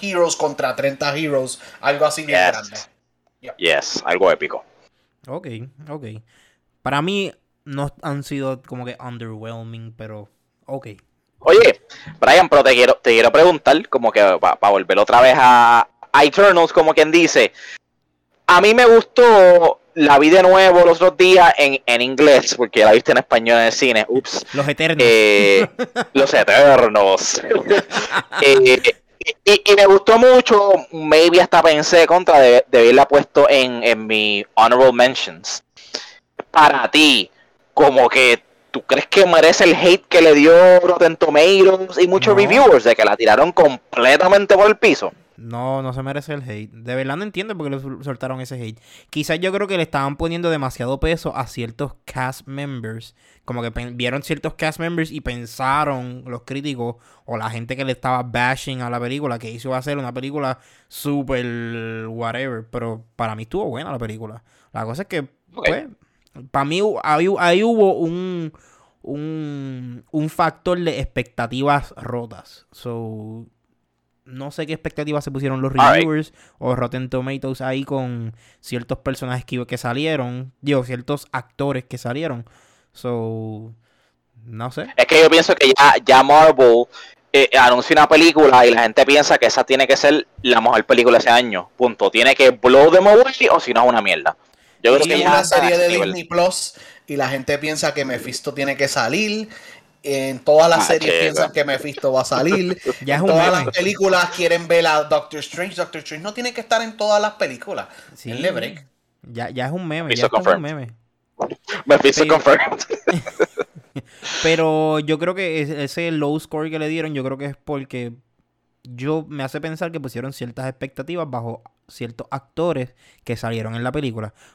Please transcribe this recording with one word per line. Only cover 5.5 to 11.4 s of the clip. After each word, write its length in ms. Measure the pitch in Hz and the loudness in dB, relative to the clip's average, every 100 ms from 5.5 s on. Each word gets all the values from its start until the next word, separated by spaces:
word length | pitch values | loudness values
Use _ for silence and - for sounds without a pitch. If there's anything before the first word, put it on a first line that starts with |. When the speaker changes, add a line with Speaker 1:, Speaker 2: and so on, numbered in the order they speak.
| 113 131 135 151 | -18 -18 _ -20
Speaker 3:
ok. 160 | 151 117 110 _ _ _ _ _ _ | -18 -18 -20 _ _ _ _ _ _
Para 180 | 131 139 | -6 -6
mí 300 | 175 202 185 - _ _ | -4 -6 -8 -14 _ _
no 260 | 147 139 143 _ | -16 -12 -12 _
han 200 | 160 143 | -12 -12
sido 400 | 135 139 135 127 | -10 -10 -10 -10
como 220 | _ 127 | _ -16
que 120 | 123 - | -16 -16
underwhelming, 920 | 127 117 113 107 110 113 113 113 113 113 | -18 -16 -16 -16 -16 -16 -18 -18 -20 -20
pero 320 | 107 107 101 _ _ _ - | -20 -20 -20 _ _ _ -16
ok. 220 | 135 117 101 _ _ _ _ | -16 -16 -20 _ _ _ _